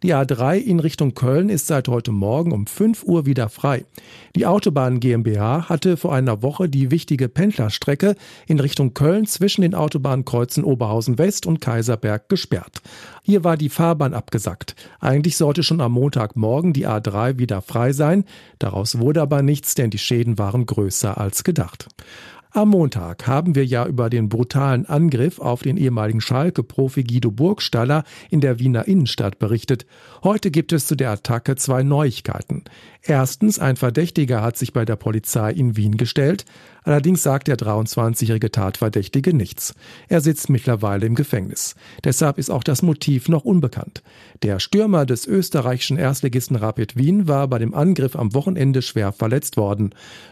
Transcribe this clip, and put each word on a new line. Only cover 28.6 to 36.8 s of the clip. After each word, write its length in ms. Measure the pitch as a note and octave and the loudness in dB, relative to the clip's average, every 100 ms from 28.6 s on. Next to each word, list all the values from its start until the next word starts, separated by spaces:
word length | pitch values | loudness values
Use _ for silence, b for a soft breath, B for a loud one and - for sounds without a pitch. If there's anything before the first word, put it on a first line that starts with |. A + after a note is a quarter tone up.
Wiener 280 | C3 A2+ G3 | 2 2 2
Innenstadt 500 | F#3+ A#2+ - G2+ - | 2 2 0 -4 -2
berichtet. 460 | G#2+ A2+ - B2 B B B B | -2 0 0 -2 B B B B
Heute 280 | F#3 G#3 F#3+ | 0 0 0
gibt 220 | D#3+ D3+ | 0 0
es 140 | D#3+ - | 0 0
zu 80 | |
der 160 | C#3 B2+ | -2 -2
Attacke 460 | G#2 - A#2 - C3+ | -2 -2 -2 -2 -2
zwei 260 | - B2+ | 0 0
Neuigkeiten. 840 | C#3 C#3+ C#3+ - - - - - B B B B | 2 2 0 -2 -6 -6 -6 -8 B B B B
Erstens, 560 | - C#3 C3 - G#3+ - | 0 2 0 2 0 2
ein 180 | C3+ B2 | 0 0
Verdächtiger 680 | B2+ B2 E3 E3 B2+ A2+ | 0 0 0 0 0 0
hat 140 | A#2 - | -2 -2
sich 160 | B2 | -4
bei 120 | A#2+ | -2
der 120 | A2+ G#2+ | -2 -2
Polizei 560 | A2+ G#2+ - A#2 G#2+ | -2 -2 -2 -2 -2
in 240 | D#3+ B2 G#2+ | 0 0 2
Wien 200 | G#2 G#2+ | 0 0
gestellt. 500 | A#2+ D3 C#3 G3 B B B B | 0 2 2 0 B B B B